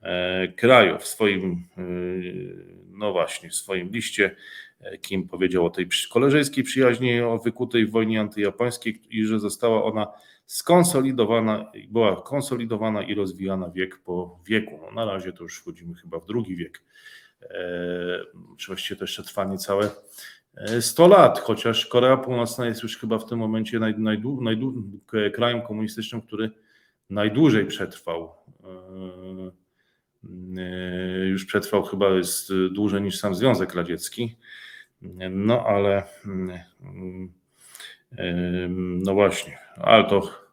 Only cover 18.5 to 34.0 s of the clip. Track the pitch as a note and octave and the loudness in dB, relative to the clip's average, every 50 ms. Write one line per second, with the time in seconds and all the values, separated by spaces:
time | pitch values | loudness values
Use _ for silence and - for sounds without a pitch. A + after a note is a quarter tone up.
18.5 | - _ - - F#2+ F#2 - - G2 - G2 F2+ - - - - - - G2 F#2+ | -18 _ -12 -12 -10 -10 -8 -10 -8 -8 -8 -10 -8 -10 -12 -10 -6 -4 -4 -4
19.5 | G2 F2+ - - G2+ G2 G#2 G#2 - - - - - - - - - _ _ _ | -4 -6 -4 -2 0 2 2 0 -2 -8 -20 -20 -20 -20 -20 -20 -20 _ _ _
20.5 | _ - G#2 G#2 A2+ A#2+ A#2 - - - E3+ F3+ - F#3+ D#3 A#2+ - - - - | _ -12 -6 -2 -2 0 -2 -2 6 8 10 10 12 12 10 10 8 4 0 -2
21.5 | A2 G#2 - A#2 A2+ - - - - B2 A#2+ C3 C3 C3 C3 B2 B2+ A#2+ A#2+ A2+ | -2 0 2 0 0 0 -2 2 2 4 6 6 6 4 2 -2 -2 -2 -2 -2
22.5 | - - B2 A#2+ A2 A2 - A2+ - - - A2 A2+ G#2+ A2 - A#2+ A#2 A2+ A2 | -2 -4 -2 -2 -2 -4 -6 -10 -10 -8 -4 -2 -2 -2 -2 -4 -4 -4 -2 -2
23.5 | A2 A2 A2 A2 A#2+ A#2 A2 A2 G#2+ G#2 A2 G#2+ G#2+ G#2 G#2+ B2+ C#3+ B2+ B2 A2+ | 0 -2 -2 -2 -2 0 0 0 0 0 0 0 0 0 -2 -4 -6 -4 -2 -2
24.5 | A2+ A2 B2 C3+ C3 B2 G2+ G2 G2 - _ _ - A2 G#2+ G2+ - - A#2+ A#2+ | -2 -2 -2 -4 -6 -6 -10 -10 -12 -18 _ _ -2 0 0 0 0 0 0 0
25.5 | A#2+ A#2 G#2 - G#2+ G#2+ A2 G#2+ A2 A2+ A2 - - A2+ A2 _ - G#2 A2 A2 | 0 0 -4 -6 -6 -6 -6 -6 -6 -8 -10 -8 -8 -10 -12 _ -6 -4 -4 -6
26.5 | A2 _ _ _ _ _ _ _ _ _ _ _ G2 G#2 G#2 A2 G#2+ B2 D#3+ D3+ | -6 _ _ _ _ _ _ _ _ _ _ _ -2 0 0 0 4 4 6 6
27.5 | A2 A2 G2 - - - G2 F2+ - - _ - E2 E2 E2 E2 - _ _ _ | 6 6 2 0 -2 -6 -8 -8 -8 -12 _ -6 -6 -6 -6 -10 -16 _ _ _
28.5 | - _ _ F#2+ F#2 F#2 F#2 F#2 F#2+ F#2+ F#2+ F#2 F2+ - F#2 F#3 F#2+ - F#3+ F#3+ | -20 _ _ -20 -20 -20 -20 -18 -16 -14 -14 -14 -14 -16 -16 -14 -14 -12 -12 -14
29.5 | F3+ _ _ _ _ _ _ _ _ _ _ _ _ _ - - F#2 F#2 F2+ F#2 | -16 _ _ _ _ _ _ _ _ _ _ _ _ _ -20 -18 -18 -16 -14 -12
30.5 | F#2 F#2 F#2 F2+ F2+ F#2 F#2 F2+ F2+ F#2 F#2 F#2 F#2 F#2+ F#2+ F#2+ F#2+ F#2+ F#2+ - | -10 -10 -8 -8 -8 -8 -8 -6 -6 -4 -4 -4 -2 -2 0 0 0 -2 -4 0
31.5 | - G#2 G2 - - G2+ F#2 - - F#2+ G2+ G2 F#2+ F#2 F2 F2 - - - - | 0 0 0 2 0 0 0 0 -2 2 2 4 4 4 2 0 -4 -6 -4 -2
32.5 | F#2+ F#2 F#2 F#2 F#2 G2+ G#2 G#2 F#2+ G2 G2+ G2 F2+ - - G#2 F#2+ F2+ A2+ C3 | 0 0 0 0 0 0 0 0 0 0 -2 -2 -4 -4 -4 -4 -2 2 2 2
33.5 | A#2+ F2 F#2 F3+ - F2+ E2+ F2 F2 D#2+ | 4 2 0 -2 -2 -4 -4 -4 -6 -6